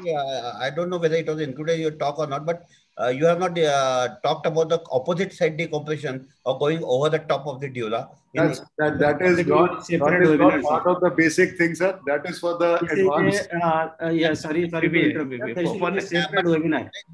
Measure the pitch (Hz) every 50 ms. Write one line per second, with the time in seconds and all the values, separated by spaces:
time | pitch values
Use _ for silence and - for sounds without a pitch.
0 | 185 170 160 147 139 135 135 127 117 120 110 104 120 139 143 160 175 175 185 180
1 | 170 160 156 165 156 160 156 156 156 135 123 135 156 156 165 160 160 156 156 -
2 | 147 143 143 156 156 143 139 143 151 160 170 170 - _ _ _ _ _ _ -
3 | 110 123 131 131 156 165 170 170 185 180 170 170 160 151 143 139 135 131 131 127
4 | 123 120 107 - - 143 156 156 - 175 156 160 160 156 165 165 - - - 170
5 | 165 170 180 165 196 - - - 180 156 156 151 170 160 151 147 139 151 156 143
6 | 135 143 127 131 131 - _ _ _ 127 135 127 143 147 160 160 160 - 127 131
7 | 143 156 151 156 151 - 143 139 143 151 135 127 139 139 123 123 117 107 110 113
8 | 135 - - _ _ _ - 139 165 156 135 - - - _ - 151 151 143 131
9 | 147 147 151 151 180 180 180 165 175 147 147 156 175 180 180 - - - 170 160
10 | 139 151 175 180 180 160 156 143 165 156 160 151 131 147 156 160 - 180 180 180
11 | 180 175 147 156 165 160 156 - 185 - - - 170 170 165 156 180 190 185 185
12 | - 139 143 143 143 180 165 - - 175 170 170 170 170 170 170 170 165 156 190
13 | 190 185 143 160 - - 196 202 - - 170 170 170 165 160 160 160 160 - -
14 | 165 165 165 165 160 165 156 - - 160 151 170 175 170 165 165 156 170 165 165
15 | 147 - - 156 147 135 131 120 110 113 113 180 170 - - 196 180 175 185 196
16 | - - 170 170 165 - - 196 180 175 165 156 156 170 156 131 107 104 - -
17 | - -